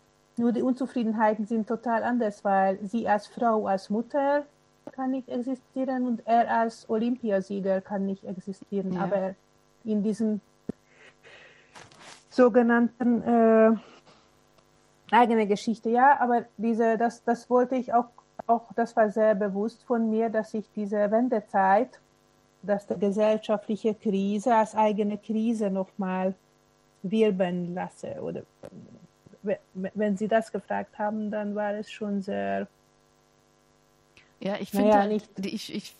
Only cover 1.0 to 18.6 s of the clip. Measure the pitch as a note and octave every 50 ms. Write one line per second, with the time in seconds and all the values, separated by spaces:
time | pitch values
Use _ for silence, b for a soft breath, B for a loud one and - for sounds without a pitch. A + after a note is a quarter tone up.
1 | A3+ A3+ G#3+ A3 A3+ G#3+ G#3+ G#3+ G#3+ - A#3 A3+ G#3 - A#3+ - - B3 A#3 A3
2 | G#3+ A#3 B3 A#3+ A#3 G#3 G#3 - - G3+ G3 G3 F#3+ G3 F#3+ G3 G#3+ F#3+ - A#3
3 | G#3+ G3 G#3 G#3 - - - - A#3+ A#3 A3 A3 G3+ G3 G3 F#3+ - - G3+ A3
4 | A#3 A#3 - D4 C#4 C#4 C#4+ D4 C#4+ - _ _ _ _ _ _ _ - - -
5 | C4 C4 C4 C4+ A#3+ - B3 B3 A#3 C4+ C4 B3+ _ _ - C4 C4 C4 C4 B3+
6 | B3+ B3 A#3 G#3+ - - A#3 A#3 A3+ - A3+ A#3 A3+ A#3 A3+ - - - A3+ A3
7 | A#3 A#3+ B3+ - - A3 G3 G3 F#3+ - G3+ G3 F#3 G3 F#3+ F#3+ F#3+ - G#3 G3
8 | G3 G3 G3 - - G3+ G3 F#3 - - F#3+ - - - G3+ G3 F#3+ F#3 F#3 F3
9 | G3 F#3 G3+ G3 F#3+ F#3+ F#3+ - _ _ _ _ _ _ _ _ - A3+ G#3+ G#3
10 | G3 A3 G3+ - A3 A3 G#3+ G3 - _ _ _ _ - B B B B B B
11 | B B B B B B B B B B B B B B B B - - - -
12 | - - - - _ _ - - B3+ B3 G3 B3 A#3 A#3 A#3 A#3 A#3+ A3+ - -
13 | B3 A#3+ A#3+ A3+ A#3 A#3 A#3+ A#3 A3+ A3+ A3+ A3 A3 A3 A3+ G#3 B B B B
14 | B B B B B B _ _ _ _ _ _ _ _ _ _ _ _ _ _
15 | _ - - A3+ B3 A3 A#3 A3+ G#3+ G3 G3+ G3 - A#3 G#3+ - - A3+ A#3 A#3+
16 | B3+ C#4 C#4 - B3 A#3+ A#3+ A#3+ - - _ - G3+ A#3 A#3 G#3+ A#3 A3+ A3+ G#3+
17 | A#3 A#3 A#3 - _ A#3+ A#3 A#3 - - B3 B3 B3 B3 - B3+ A#3+ - - A#3+
18 | A#3+ A#3+ _ _ _ _ _ - - - A#3 A3+